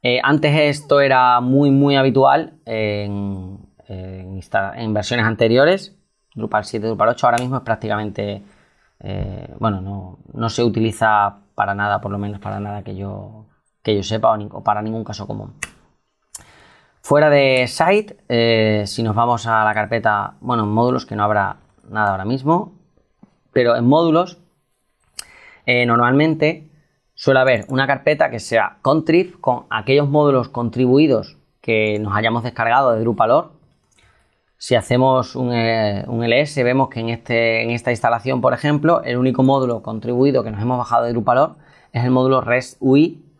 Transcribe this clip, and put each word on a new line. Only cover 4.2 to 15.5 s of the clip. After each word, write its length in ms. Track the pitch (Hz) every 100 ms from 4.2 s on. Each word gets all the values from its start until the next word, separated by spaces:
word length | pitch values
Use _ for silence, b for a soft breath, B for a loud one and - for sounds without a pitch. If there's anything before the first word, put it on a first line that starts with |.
| 92 95
insta-, 380 | - 110 98 120
en 180 | 113
versiones 320 | 104 101 120 110
anteriores, 720 | 110 113 120 147 190 190 _ _ _ _ -
Drupal 280 | 107 107 101
siete, 200 | 117 107
Drupal 240 | 107 110
ocho, 160 | 120 123
ahora 140 | 117
mismo 180 | 127 131
es 60 |
prácticamente, 800 | - 110 110 104 107 101 104 98 101 b b b b _
eh, 540 | 98 98 95 92 87 -
bueno, 220 | 110 98
no, 380 | 95 98 92 - -
no 160 | - 113
se 140 | 110
utiliza 760 | 120 107 113 104 110 107 101 - _ -
para 180 | 98
nada, 260 | 101 104 101
por 120 | 101
lo 80 | 101
menos 200 | 101 101
para 200 | 101 101
nada 240 | 104 101
que 120 | 98 95
yo, 520 | 98 98 98 107 107 _ _ _
que 140 | - 104
yo 80 |
sepa, 260 | 98 110 117
o 80 | 110
ni-, 100 | 104
o 140 | 95
para 200 | 98 104
ningún 200 | 107 113
caso 220 | 110 104 101
común. 300 | 107 101